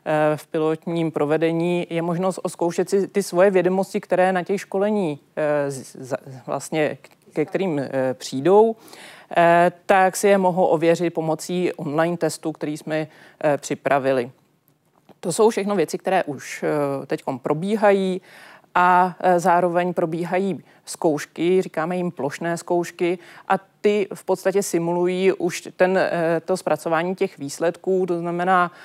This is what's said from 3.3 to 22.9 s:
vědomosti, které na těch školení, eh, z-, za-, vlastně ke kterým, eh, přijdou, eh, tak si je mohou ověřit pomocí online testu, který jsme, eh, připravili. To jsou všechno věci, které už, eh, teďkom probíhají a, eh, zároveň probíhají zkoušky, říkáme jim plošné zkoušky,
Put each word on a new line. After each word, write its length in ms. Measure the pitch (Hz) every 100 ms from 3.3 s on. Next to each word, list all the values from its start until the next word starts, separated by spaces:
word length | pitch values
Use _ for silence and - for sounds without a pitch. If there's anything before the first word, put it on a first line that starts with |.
| 175 202
vědomosti, 500 | 185 180 190 190 208
které 320 | - 180 185
na 100 | 185
těch 180 | 170 190
školení, 580 | - 190 208 208 170 143 _ -
eh, 360 | 151 147 139
z-, 240 | 135 - -
za-, 180 | 131 135 - 131 143
vlastně 520 | 139 - 160 143 131 - _ _
ke 120 | - 147
kterým, 340 | 175 190 143
eh, 340 | 127 135 131
přijdou, 640 | 127 - 131 151 202 226 226 - - - - - -
eh, 340 | 170 170 175 - -
tak 300 | 196 185 -
si 120 | 202
je 100 | 196
mohou 280 | 185 180 185
ověřit 480 | 156 165 165 170
pomocí 600 | 165 160 156 - 180 175
online 440 | - 156 151 165 170
testu, 340 | 160 - 165
který 260 | 151 151 151
jsme, 300 | - 156 151 - - -
eh, 140 | 156 139
připravili. 760 | - 151 - 139 131 131 120 - _ _ _ _ _ _ _ _
To 120 | -
jsou 180 | 165 220
všechno 260 | 214 196 202
věci, 220 | 151 180
které 260 | 185 185
už, 400 | - 127 - -
eh, 420 | 160 151 143 135 139
teďkom 340 | 151 - 127
probíhají 840 | - 151 196 214 208 196 190 185 - - - - _ 180
a, 400 | 180 180 185 170
eh, 200 | 185 175
zároveň 540 | 180 175 180 175 180
probíhají 680 | 175 165 165 170 185 196 151 - _ -
zkoušky, 760 | - 175 143 - - 170 185
říkáme 360 | 180 160 160 180
jim 140 | 180
plošné 460 | 170 139 - 170 170
zkoušky, 640 | - 175 170